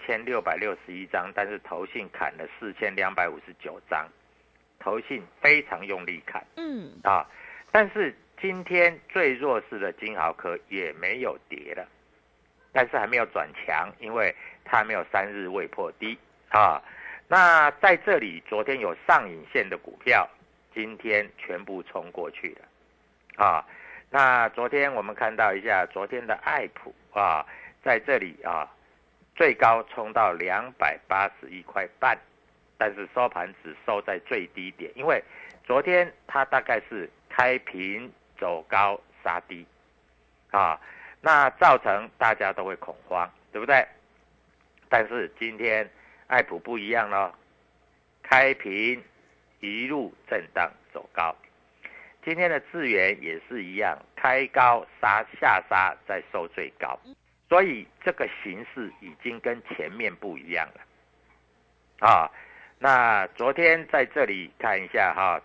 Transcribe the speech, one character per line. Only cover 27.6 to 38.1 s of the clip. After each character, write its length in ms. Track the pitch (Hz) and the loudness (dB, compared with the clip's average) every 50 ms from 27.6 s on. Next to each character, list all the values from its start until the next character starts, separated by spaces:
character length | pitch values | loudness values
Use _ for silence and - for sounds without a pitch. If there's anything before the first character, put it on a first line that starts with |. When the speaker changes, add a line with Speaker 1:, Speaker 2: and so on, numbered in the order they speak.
| - - - _ - | -20 -20 -20 _ 0
Speaker 1:
在 160 | 135 120 110 | 0 0 0
这 160 | - - 135 | 2 0 0
里 180 | 113 95 90 78 - - | 0 0 -4 -12 -10 -8
啊， 240 | 85 85 78 76 - - _ _ _ _ _ _ _ _ _ _ _ _ | -4 -4 -4 -6 -8 -12 _ _ _ _ _ _ _ _ _ _ _ _
最 160 | - 170 143 117 | 2 2 2 4
高 300 | - 135 113 113 113 110 | 4 6 6 6 4 0
冲 280 | - - 123 110 107 110 | -6 -10 -10 -10 -4 0
到 180 | 123 110 95 87 | 2 2 2 2
两 400 | 85 90 92 92 104 117 127 131 - | 0 -4 -4 -4 -4 -4 -6 -6 -2
百 200 | - 73 76 76 _ | -2 -2 -2 -4 _
八 240 | - 92 98 98 98 - - | -2 0 0 0 -2 -4 -10
十 120 | - 69 | -20 -18
一 100 | 92 92 | -18 -18
块 260 | 87 - - 101 95 - _ - | -18 -10 -8 -8 -8 -8 _ -2
半， 200 | 131 127 113 - - _ _ _ _ _ _ _ _ _ _ - | 0 0 0 0 -6 _ _ _ _ _ _ _ _ _ _ -4
但 120 | 110 104 101 | -4 -4 -4
是 120 | 104 98 - - | -6 -12 -6 -2
收 140 | 123 123 120 | -2 -2 0
盘 260 | - 90 87 95 92 - - | -2 -4 -8 -8 -10 -16 -18
只 140 | 82 76 - - | -18 -18 -12 -6
收 160 | - 107 101 | -4 -4 -4
在 180 | - - 95 87 | -2 -4 -8 -8
最 260 | - - 127 107 90 85 - | -6 -6 -6 -6 -6 -8 -12
低 160 | 98 92 95 | -14 -14 -14
点， 200 | - - 85 76 - | -12 -12 -14 -14 -12
因 100 | 123 135 | -6 -2
为 180 | 165 143 107 - - - - - - - - _ | 0 0 0 -2 -8 -20 -20 -20 -20 -20 -18 _
昨 200 | - 123 139 - | 0 0 0 2
天 280 | 180 180 180 180 170 - _ _ | 2 2 2 2 0 -4 _ _
它 160 | - - 139 135 | -6 -2 -2 0
大 120 | - 143 131 | 0 0 -2
概 220 | - - 120 110 - - | 0 0 -2 -2 -2 -6
是 180 | 117 101 85 - _ _ _ - | -10 -10 -10 -12 _ _ _ -8
开 300 | - - 127 127 127 123 | 0 2 2 2 2 -2
平 520 | - - - 92 92 95 101 110 123 127 | -4 -10 -10 -8 -8 -6 -8 -8 -10 -14